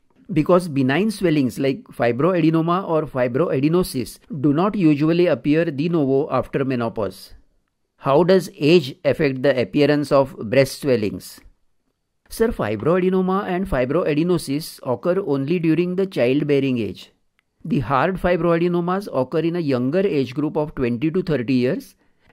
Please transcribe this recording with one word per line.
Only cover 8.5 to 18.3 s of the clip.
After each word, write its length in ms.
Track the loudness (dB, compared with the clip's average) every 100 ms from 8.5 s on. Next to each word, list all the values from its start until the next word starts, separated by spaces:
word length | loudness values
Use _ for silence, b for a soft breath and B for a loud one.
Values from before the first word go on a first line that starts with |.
| -2
age 400 | 4 4 4 -4
affect 380 | -2 0 0 0
the 180 | 0 2
appearance 520 | 0 2 2 2 2
of 240 | 2 2 -2 -2
breast 320 | 2 2 0
swellings? 580 | 0 0 0 -6 -14 -20 -20 _ _ _ _ _ _ _ -12
Sir, 200 | -4 -2
fibroadenoma 1000 | -2 -4 -2 0 2 2 0 0 -2 -2
and 200 | -4 -2
fibroadenosis 1120 | -2 -2 -2 0 0 0 0 -2 -6 -6 -12
occur 400 | -6 -4 -2 -2 -2
only 340 | -2 0 0
during 360 | 2 0 0 -2
the 120 | -4
childbearing 720 | 0 2 2 2 2 2 -2
age. 320 | -4 -8 -18 _ _ _ _ _ -4
The 120 | -2
hard 380 | 0 0 0 0
fibroadenomas 880 | 0